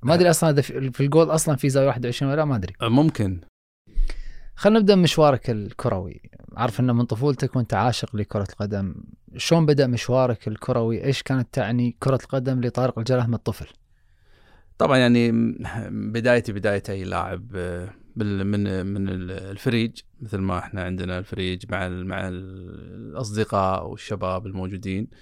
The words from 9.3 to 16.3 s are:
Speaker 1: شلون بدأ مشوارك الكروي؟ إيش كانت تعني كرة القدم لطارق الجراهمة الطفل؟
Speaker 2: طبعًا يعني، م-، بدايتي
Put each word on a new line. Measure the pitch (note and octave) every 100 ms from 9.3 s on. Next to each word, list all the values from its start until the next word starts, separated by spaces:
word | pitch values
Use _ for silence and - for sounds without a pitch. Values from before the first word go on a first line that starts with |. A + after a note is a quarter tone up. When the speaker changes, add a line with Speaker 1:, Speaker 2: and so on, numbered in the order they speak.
| -
Speaker 1:
شلون | - E3 D3+
بدأ | C#3+ C3
مشوارك | A#2+ - B2+ B2+ A2+ -
الكروي؟ | A2 - A#2 A2+ A2+
إيش | C3 C3
كانت | - C3 A#2+
تعني | - G#2 A#2+ A#2+ -
كرة | C#3 C3
القدم | - C3+ B2+ B2+
لطارق | A#2+ B2 B2+ A2+
الجراهمة | A2+ B2+ A#2 A2+
الطفل؟ | - - - _ _ _ _ _ _ _ _ - _ -
Speaker 2:
طبعًا | D#3 C3
يعني، | B2 A#2+ A#2
م-، | A2+ A#2 - G#2 A2+ G2+ G#2+ G#2
بدايتي | A2+ A#2